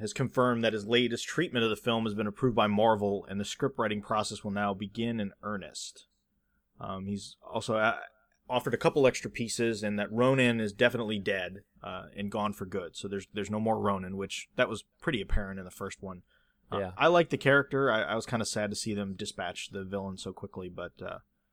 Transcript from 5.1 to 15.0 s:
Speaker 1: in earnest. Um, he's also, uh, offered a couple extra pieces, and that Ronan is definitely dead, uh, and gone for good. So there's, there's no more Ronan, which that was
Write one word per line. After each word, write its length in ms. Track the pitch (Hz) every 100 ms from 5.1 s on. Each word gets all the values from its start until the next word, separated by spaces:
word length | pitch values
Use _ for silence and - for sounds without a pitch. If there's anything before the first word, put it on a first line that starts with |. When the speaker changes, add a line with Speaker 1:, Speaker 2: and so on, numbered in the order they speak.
| 117
Speaker 1:
in 120 | 101 -
earnest. 640 | 104 104 78 - - - - _ _ _ _ _ _ -
Um, 260 | 104 95 98
he's 300 | 101 - - -
also, 280 | 113 - 110
uh, 200 | 110 - - _ _ _ -
offered 260 | 123 135
a 40 | 117
couple 280 | 160 147 131
extra 240 | - 104
pieces, 520 | - 117 - 117 107
and 160 | 107 104
that 140 | 98
Ronan 480 | 110 127 135 123 117
is 120 | 107
definitely 460 | 98 120 117 110 107
dead, 440 | 98 98 90 95 - _
uh, 220 | 98 92 98 -
and 140 | 101
gone 220 | 107 104
for 140 | 101 92
good. 300 | 95 85 -
So 120 | 98
there's, 180 | 98 95
there's 180 | 104 101
no 100 | 107
more 180 | 110 107
Ronan, 380 | 104 98 92 95
which 320 | 98 - - -
that 120 | 113
was 160 | 107 - _